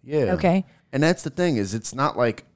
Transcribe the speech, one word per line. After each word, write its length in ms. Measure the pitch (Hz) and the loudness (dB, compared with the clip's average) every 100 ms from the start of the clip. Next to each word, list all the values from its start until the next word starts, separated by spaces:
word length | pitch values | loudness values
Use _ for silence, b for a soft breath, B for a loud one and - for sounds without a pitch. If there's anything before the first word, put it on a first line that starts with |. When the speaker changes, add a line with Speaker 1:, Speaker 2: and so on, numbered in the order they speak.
Speaker 1:
Yeah. 300 | 123 151 117 | -2 0 2
Speaker 2:
Okay? 320 | 170 185 185 - b _ | 2 2 2 -2 b _
Speaker 1:
And 80 | 135 | 0
that's 200 | 156 180 | 2 2
the 60 | 151 | -4
thing 260 | 151 180 123 | -2 0 0
is, 160 | 98 | 0
it's 200 | 110 - | -4 -6
not 220 | 127 143 - | -4 -2 0
like 280 | 120 107 - | -2 -2 -14